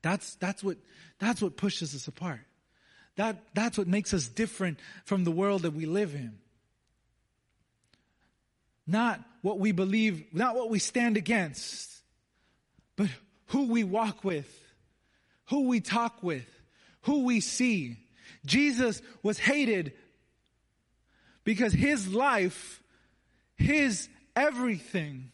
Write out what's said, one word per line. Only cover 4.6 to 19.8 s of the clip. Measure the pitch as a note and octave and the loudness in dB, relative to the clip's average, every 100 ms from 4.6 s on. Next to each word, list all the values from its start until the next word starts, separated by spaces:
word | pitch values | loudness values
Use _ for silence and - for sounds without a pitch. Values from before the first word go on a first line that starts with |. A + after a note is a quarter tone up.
| F#3 D3 - - | -4 -4 -14 -20
from | - G3 | -2 0
the | F3 | 2
world | E3 G3 G3 | 2 2 2
that | E3 | -2
we | D3+ D#3 | -4 -2
live | F#3+ G3+ | -2 -2
in. | C#3+ A#2+ G#2+ _ _ _ _ _ _ _ _ _ _ _ _ _ _ _ _ _ _ _ _ _ _ _ _ - | -6 -10 -14 _ _ _ _ _ _ _ _ _ _ _ _ _ _ _ _ _ _ _ _ _ _ _ _ -2
Not | G#3 A#3+ G3 - _ | 2 2 -2 -10 _
what | F#3 G3+ | -4 0
we | G#3 | 0
believe, | F3+ F#3+ A3 A3 E3 - | 2 2 2 2 0 -6
not | D#3+ B3 A#3 | -2 0 0
what | A#3 | 0
we | G#3+ | -2
stand | - B3+ A#3+ G#3+ | 0 0 2 2
against, | D3+ A3+ E3+ - - - - - _ _ _ _ _ _ _ _ _ - | 2 0 0 -6 -12 -12 -14 -18 _ _ _ _ _ _ _ _ _ -2
but | G3 - _ _ _ | -2 -2 _ _ _
who | C4 C4 | -2 2
we | A#3 | 2
walk | G3 G#3 A3 - | 2 0 -2 -2
with, | G3 D#3+ C#3 - - _ _ _ _ _ _ _ - | -4 -4 -6 -18 -20 _ _ _ _ _ _ _ -4
who | C#4+ B3+ | 0 2
we | A#3+ | 0
talk | - G#3+ A#3 - | 2 0 0 -4
with, | F3 C#3 A#2+ - _ _ _ _ | -6 -6 -8 -20 _ _ _ _
who | - D4 | 0 2
we | B3 A#3 | 4 2
see. | - - B3+ G3+ B2+ A#2 _ _ - - | 0 0 2 0 -4 -10 _ _ -20 -16
Jesus | C3+ A#3+ D4 A#3+ B3 G3 - - | 0 4 4 2 0 -2 -10 -4
was | G#3 G#3 | -2 2
hated | - D4 C4 G3+ | 2 4 2 0